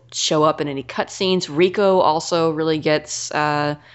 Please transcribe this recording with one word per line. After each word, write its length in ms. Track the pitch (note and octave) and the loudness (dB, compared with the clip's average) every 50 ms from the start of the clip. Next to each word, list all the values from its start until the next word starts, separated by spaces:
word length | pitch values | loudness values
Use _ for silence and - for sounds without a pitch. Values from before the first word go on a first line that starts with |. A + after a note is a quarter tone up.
| _ _ - | _ _ -8
show 300 | - - - E3 D#3 D3+ | -6 -4 0 2 2 4
up 160 | D#3 D3+ - | 2 2 0
in 60 | D3+ D3 | -2 -6
any 160 | C#3 C3+ C3 | -6 -8 -8
cutscenes. 640 | - - - - - - - G3+ F#3 F#3 F3+ E3+ - | -8 -6 -6 -6 -6 -6 -2 0 0 0 0 0 -2
Rico 500 | C#3+ D3 F3+ F#3 F#3 G#3+ G3+ G3 F#3+ F#3 | 0 2 2 2 2 2 2 4 4 4
also 520 | - - D3+ E3 - - F3+ E3+ E3 E3 | 4 4 2 0 -2 -2 0 0 0 0
really 280 | D#3 D3+ D#3+ D#3+ D#3+ D#3 | 0 0 0 0 -2 0
gets, 520 | B2+ D#3+ D3+ D3+ - - - - - - | 0 0 0 0 0 -4 -10 -10 -8 -6
uh, 440 | - D3+ D3+ D3+ D3 D3 D3 D3 D3 D3 - - - | -4 -2 0 0 0 0 0 -2 -4 -6 -10 -16 -20